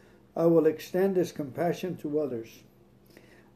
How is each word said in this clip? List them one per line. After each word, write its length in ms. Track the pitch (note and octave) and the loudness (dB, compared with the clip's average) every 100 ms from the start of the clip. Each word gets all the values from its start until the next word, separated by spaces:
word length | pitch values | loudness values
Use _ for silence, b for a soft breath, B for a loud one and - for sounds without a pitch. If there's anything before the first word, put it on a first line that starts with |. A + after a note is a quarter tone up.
| b b b - | b b b 0
I 100 | E3 | 4
will 220 | E3 D#3 | 6 4
extend 480 | D#3 - F3+ G3 F#3 | 2 -2 0 2 2
this 160 | F3 | -2
compassion 680 | - C#3 A#2+ E3+ - F#3 E3+ | -4 -10 -4 -2 -2 -6 -8
to 220 | D#3 D3 | -4 -4
others. 420 | D3 A#2 A2+ - - _ _ _ b b b b b | -4 -6 -10 -18 -20 _ _ _ b b b b b